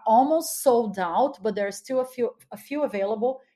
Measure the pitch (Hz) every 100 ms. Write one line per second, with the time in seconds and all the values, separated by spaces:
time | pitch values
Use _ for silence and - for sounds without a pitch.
0 | - 226 277 320 320 - 277 240 226 190
1 | 175 180 285 277 214 202 202 190 - 262
2 | 254 - 233 - - 208 - 294 277 202
3 | 196 214 247 262 _